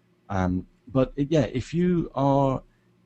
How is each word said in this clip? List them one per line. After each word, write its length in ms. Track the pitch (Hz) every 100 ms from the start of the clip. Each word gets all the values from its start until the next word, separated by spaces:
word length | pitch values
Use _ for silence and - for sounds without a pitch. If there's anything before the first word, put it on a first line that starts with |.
| _ _ -
Um, 380 | 98 90 90 - _ -
but 260 | 127 127 -
it, 120 | 143
yeah, 160 | 160 117
if 180 | 127 -
you 380 | 165 180 170 -
are 480 | 127 139 139 135 131 - _ _ _